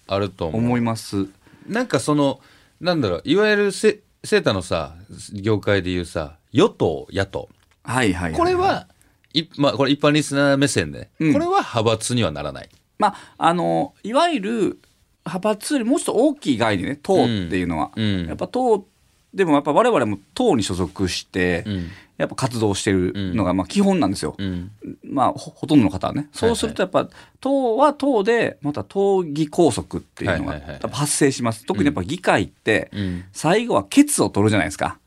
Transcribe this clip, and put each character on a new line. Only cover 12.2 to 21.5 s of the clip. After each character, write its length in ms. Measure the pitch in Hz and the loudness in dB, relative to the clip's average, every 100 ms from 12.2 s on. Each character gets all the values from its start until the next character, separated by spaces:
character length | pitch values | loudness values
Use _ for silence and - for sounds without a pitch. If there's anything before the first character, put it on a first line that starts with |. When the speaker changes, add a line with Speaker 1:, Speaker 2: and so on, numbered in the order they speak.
Speaker 1:
は 100 | 95 | -2
な 120 | 73 | -2
ら 80 | 73 | -8
な 100 | 65 | -10
い。 80 | - _ _ - | -16 _ _ 0
Speaker 2:
ま 80 | 208 | 0
あ、 60 | - - - | 0 -12 -2
あ 140 | 156 175 | 0 2
の、 400 | 170 165 156 - | 0 -2 -2 -8
い 100 | 196 | -2
わ 160 | 254 349 | 0 2
ゆ 100 | 285 | 0
る 400 | 196 233 170 - _ _ _ _ - | -4 -2 -2 -4 _ _ _ _ -10
派 240 | 180 214 | -2 -2
閥 240 | 208 - | -2 -2
よ 60 | 294 | -2
り 60 | 220 | 0
も 120 | 330 | 0
う 20 | |
ち 40 | |
ょ 0 | |
っ 20 | - | 0
と 80 | |
大 220 | 196 294 277 | 2 2 2
き 200 | - 113 | -2 2
い 20 | |
概 200 | 113 101 | 2 0
念 100 | 90 | -2
ね、 120 | 143 | -6
党 120 | - | 0
っ 40 | 185 123 | 2 4
て 320 | 107 85 92 | 0 -2 -2
い 60 | |
う 40 | 87 | 0
の 120 | 82 | -2
は。 120 | - - | -4 -2
Speaker 1:
う 60 | |
ん。 40 | 107 | -2
う 180 | 95 | 0
ん。 40 | 85 | -4
Speaker 2:
や 60 | |
っ 20 | - | -6
ぱ 120 | - | -6
党 400 | 247 254 208 - _ _ _ _ | -2 2 0 -2 _ _ _ _
で 100 | - | -2
も 100 | 180 | 2
や 60 | 143 | 2
っ 20 | |
ぱ 100 | 151 | 4
我 180 | 151 240 | 4 4
々 140 | 190 110 | 2 0
も 120 | 101 - | -2 -6
党 220 | - 247 139 | 0 2 2
に 80 | |
所 120 | 98 90 | 0 -2
属 320 | 90 - 92 | -4 -2 -2
し 200 | - - | -2 -6
て、 360 | 95 90 | -2 0